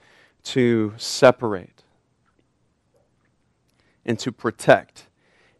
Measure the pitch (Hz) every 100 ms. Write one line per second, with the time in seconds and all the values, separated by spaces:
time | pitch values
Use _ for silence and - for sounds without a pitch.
0 | _ _ _ _ - 135 120 113 107 110
1 | - - 131 - 120 98 90 _ _ _
2 | _ _ _ _ _ _ _ _ _ _
3 | _ _ _ _ _ _ _ _ _ _
4 | - 113 - - 120 - - 110 - -
5 | - _ _ _ _ _